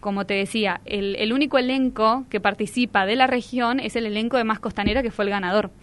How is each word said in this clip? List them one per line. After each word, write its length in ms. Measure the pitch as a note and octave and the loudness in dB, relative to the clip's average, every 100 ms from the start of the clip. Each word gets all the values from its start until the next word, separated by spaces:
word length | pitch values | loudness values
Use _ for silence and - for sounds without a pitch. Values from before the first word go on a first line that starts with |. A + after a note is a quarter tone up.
como 240 | G#3 G3 G3 | -4 -4 -2
te 80 | |
decía, 460 | G3+ G3 A3+ G3+ F3 | -2 -2 0 0 -2
el, 320 | - G#3 G3 G3 | -6 -4 -4 -2
el 160 | G#3+ | -2
único 260 | B3+ D4 C#4 | 0 2 2
elenco 680 | B3+ C4 C4 B3 A3 B3 C4 | 2 0 0 2 2 2 -2
que 80 | G#3 | -2
participa 680 | G3+ F#3+ G#3 - B3 G#3 F#3+ | 0 -2 -4 -2 0 2 2
de 100 | A#3+ | 4
la 100 | B3+ | 4
región 540 | B3+ - B3 A#3 C4 | 2 -2 -2 0 0
es 160 | A3+ A#3 | -2 -4
el 100 | A3+ | -2
elenco 300 | G#3 A3+ B3+ | -2 0 0
de 80 | |
Más 160 | A3+ G#3+ | 2 0
Costanera, 420 | A3+ F#3+ G#3 A3+ | -2 -2 0 0
que 80 | A#3 | -2
fue 140 | - | -2
el 60 | G3+ | -2
ganador. 400 | G3+ F3+ G3+ G3+ - | 0 0 0 0 -6